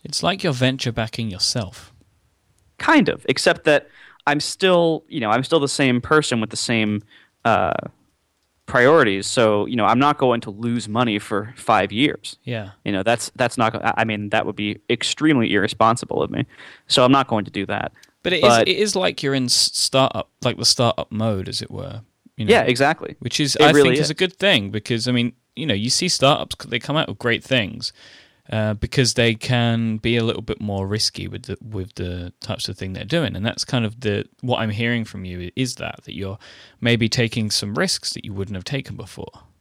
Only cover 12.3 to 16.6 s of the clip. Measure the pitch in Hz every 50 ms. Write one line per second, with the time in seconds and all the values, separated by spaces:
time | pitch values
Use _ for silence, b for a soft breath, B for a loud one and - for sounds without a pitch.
12.3 | - _ _ - 123 110 104 98 - _ _ 113 101 95 95 113 120 117 - -
13.3 | _ - 127 117 - - 117 110 - - - 113 - - 113 113 107 104 104 101
14.3 | 104 110 - - 104 98 104 104 104 - _ - 120 113 - - - - 151 160
15.3 | 151 123 113 - - 101 95 - - - 110 113 117 - - - - - 76 -
16.3 | - - 127 B B B